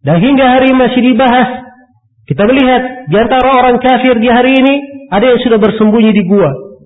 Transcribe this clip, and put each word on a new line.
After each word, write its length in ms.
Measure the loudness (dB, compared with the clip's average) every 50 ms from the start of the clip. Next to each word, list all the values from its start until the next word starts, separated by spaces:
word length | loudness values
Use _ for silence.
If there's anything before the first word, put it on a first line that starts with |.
dan 140 | -2 0 0 0
hingga 400 | 2 2 2 2 2 2 2 2
hari 160 | 2 2 2
masih 240 | 2 0 0 0 0
dibahas, 720 | 0 0 2 2 0 2 2 0 0 -2 -4 -12 -16 -20 -20 _ _ _ _ _ _ _ _ _ _
kita 160 | -10 -4 -2 0 0
melihat 560 | 2 2 2 2 0 0 -2 -6 -12 -12 -8
di 100 | -2 -2 -2
antara 280 | 0 0 0 0 0 0 0 2
orang 160 | 2 0 0 0
kafir 400 | 0 0 0 0 0 0 0 0
di 80 | 0
hari 240 | 0 2 2 2 2 2 2
ini, 160 | 2 0 0 -2 -6 -12 -18 -20 -12 -6
ada 120 | -4 0
yang 180 | 0 2 0 0
sudah 160 | 0 0 0 2
bersembunyi 480 | 2 0 0 0 0 0 2 2 2 2
di 120 | 2 0 0
gua. 240 | 0 0 0 0 0 -2 -6 -14 -18 -20 _ -20